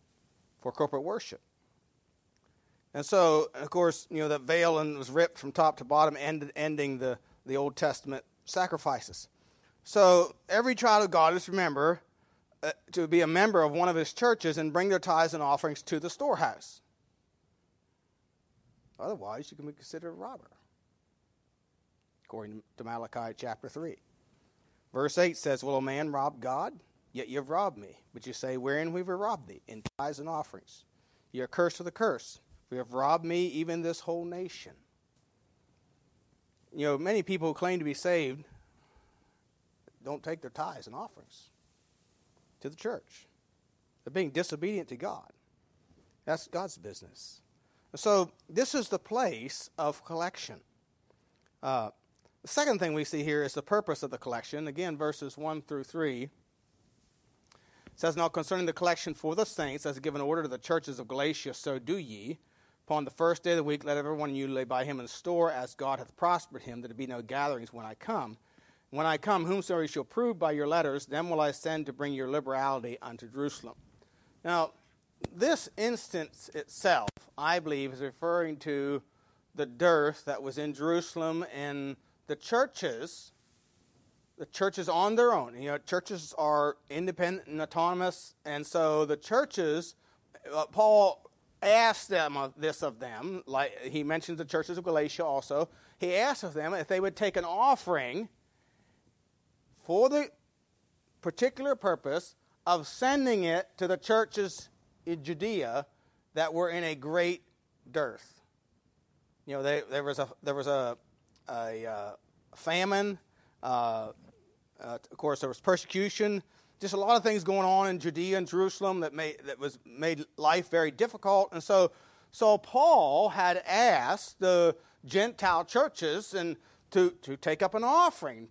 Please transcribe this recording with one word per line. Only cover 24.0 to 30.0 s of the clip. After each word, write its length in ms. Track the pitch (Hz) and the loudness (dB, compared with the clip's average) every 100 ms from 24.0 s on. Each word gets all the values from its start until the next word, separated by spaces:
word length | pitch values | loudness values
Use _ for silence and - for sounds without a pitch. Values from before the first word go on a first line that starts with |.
| _ _ _ _ _ _ _ _ _ | _ _ _ _ _ _ _ _ _
Verse 240 | 127 143 - | -2 0 2
eight 180 | 175 165 | 2 2
says, 260 | 151 131 | -2 -2
"Will 140 | 131 139 | -2 -2
a 40 | |
man 300 | 135 135 156 | -2 -4 -4
rob 300 | 143 143 123 | -2 -2 -4
God? 320 | 123 135 202 262 _ _ _ | -4 -4 -4 -8 _ _ _
Yet 140 | 123 117 | -12 -8
you 100 | 131 | -6
have 140 | 135 | -4
robbed 260 | 165 202 120 | -2 -2 -4
me. 220 | 98 - _ 120 | -14 -20 _ -18
But 100 | 127 | -14
you 80 | |
say, 240 | 123 131 131 | -8 -6 -4
'Wherein 360 | 127 143 165 | -2 -2 -2
we 80 | 175 | -4
have 60 | 185 | -6
robbed 400 | 180 208 202 107 | -4 -4 -4 -8
thee? 140 | 87 - | -20 -18
In 160 | 110 - | -14 -12
tithes 180 | - | -8